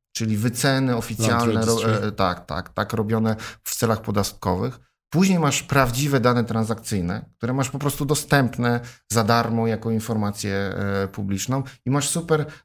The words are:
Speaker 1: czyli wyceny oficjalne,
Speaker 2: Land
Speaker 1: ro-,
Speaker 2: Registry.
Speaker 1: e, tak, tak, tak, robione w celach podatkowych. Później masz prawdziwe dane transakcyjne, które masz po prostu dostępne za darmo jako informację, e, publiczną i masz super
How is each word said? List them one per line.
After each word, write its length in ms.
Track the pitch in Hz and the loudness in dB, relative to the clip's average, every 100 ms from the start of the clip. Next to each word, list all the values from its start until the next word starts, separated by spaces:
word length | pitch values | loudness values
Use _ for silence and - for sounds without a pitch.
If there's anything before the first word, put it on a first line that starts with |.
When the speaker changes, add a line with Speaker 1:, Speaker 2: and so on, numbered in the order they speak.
| _ | _
Speaker 1:
czyli 240 | - 113 107 | -4 -2 0
wyceny 600 | 120 117 143 135 131 117 | 0 0 2 2 2 0
oficjalne, 560 | 113 110 110 117 117 | -2 0 2 2 2
Speaker 2:
Land 140 | 113 110 | 2 2
Speaker 1:
ro-, 140 | 113 | 2
Speaker 2:
Registry. 260 | 110 107 104 | 2 0 0
Speaker 1:
e, 40 | |
tak, 340 | - 95 87 - | 0 0 0 -6
tak, 220 | 76 92 | -8 -4
tak, 200 | - - | -4 -2
robione 440 | 110 107 110 110 110 - - | 0 0 2 2 0 -6 -14
w 100 | - - | -10 -2
celach 260 | 117 110 | 0 0
podatkowych. 760 | - 98 98 - 101 90 117 131 _ _ _ | 0 -2 -2 -2 -2 -2 -2 -6 _ _ _
Później 240 | 151 190 180 | 2 4 4
masz 240 | 151 - | 2 0
prawdziwe 580 | - 139 127 120 147 139 | 0 2 2 2 0 2
dane 240 | 120 123 | 4 2
transakcyjne, 800 | 110 110 113 107 - 104 87 101 - _ | 2 0 -2 -4 -4 -2 -2 -4 -10 _
które 160 | 117 | -4
masz 180 | 131 127 | -2 -2
po 80 | 139 | -2
prostu 260 | 143 - | -4 -2
dostępne 760 | 143 147 - 143 127 - 120 120 120 - - | 0 0 2 2 2 0 0 0 -4 -16 -2
za 120 | 110 | 0
darmo 420 | 110 117 117 113 113 | 4 4 2 0 0
jako 240 | 107 113 | -2 -2
informację, 640 | 113 110 110 104 101 104 98 98 92 101 98 | -2 -2 -2 -2 -4 -4 -2 -2 -4 -2 -2
e, 40 | 98 | -2
publiczną 540 | - 98 98 - 135 131 - - | -4 -4 -4 -2 -2 -4 -8 -2
i 40 | |
masz 180 | 139 139 | 0 0
super 380 | 170 165 156 147 - | -2 0 0 0 -10